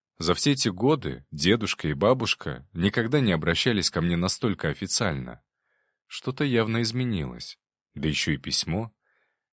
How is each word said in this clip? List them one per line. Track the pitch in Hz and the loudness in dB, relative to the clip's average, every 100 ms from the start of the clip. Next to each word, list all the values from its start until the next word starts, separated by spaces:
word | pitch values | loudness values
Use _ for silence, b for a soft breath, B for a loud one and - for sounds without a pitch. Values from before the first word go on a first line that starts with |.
| _ - | _ -4
За | 82 | 0
все | 87 147 | 2 2
эти | 131 113 | 2 0
годы | 92 127 147 73 64 - | 2 2 2 -2 -8 -10
дедушка | 76 85 113 101 - 78 | 0 4 4 2 -4 -2
и | |
бабушка | 69 104 131 110 - 80 64 - | 2 4 4 0 -4 -6 -10 -10
никогда | 82 101 120 113 147 | 0 0 2 0 2
не | 113 | 2
обращались | 82 80 85 127 104 - | 2 2 2 2 2 0
ко | 87 | 0
мне | 87 | 0
настолько | 85 92 - 113 90 80 | 0 0 0 0 -2 -4
официально. | 69 95 - 104 69 62 60 _ _ _ _ _ _ - | -4 -4 -2 0 -2 -8 -14 _ _ _ _ _ _ -18
Что-то | - 131 131 | -10 -8 -2
явно | 143 117 110 113 | 2 2 2 0
изменилось. | 113 123 127 92 65 60 - - _ _ _ | -2 -2 -2 -2 -4 -8 -16 -18 _ _ _
Да | 69 76 | -4 -2
ещё | 71 82 | -2 -2
и | 67 | -2
письмо. | - - - 92 113 _ _ _ _ _ _ | -2 -2 -2 -4 -6 _ _ _ _ _ _